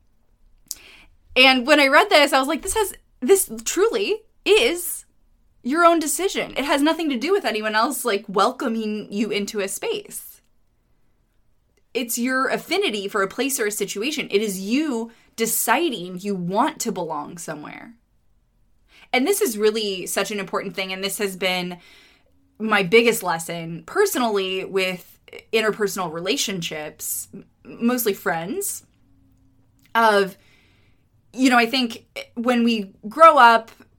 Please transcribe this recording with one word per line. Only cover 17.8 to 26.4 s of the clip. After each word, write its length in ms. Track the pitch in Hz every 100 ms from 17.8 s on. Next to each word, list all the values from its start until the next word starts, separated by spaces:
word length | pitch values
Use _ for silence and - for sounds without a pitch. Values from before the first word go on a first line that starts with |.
| 233 233 _ _ _ _ _ _ _ _ _ _ -
And 140 | 254 285
this 140 | 403
is 160 | 392 208
really 500 | 214 220 208 190 190
such 240 | - 190
an 100 | 208
important 340 | 190 202 196
thing, 180 | 180 190
and 120 | 190
this 140 | 196 190
has 180 | 202 185
been 420 | 190 180 180 175 - - - _ _ _ _ _
my 240 | 220 208
biggest 400 | 180 226 240 208
lesson 600 | 180 165 170 170 165 165 -
personally 800 | 359 403 320 240 202 190 190
with 540 | 180 190 185 180 - _ _ - -
interpersonal 600 | 220 214 208 202 202 180
relationships, 1160 | 165 180 277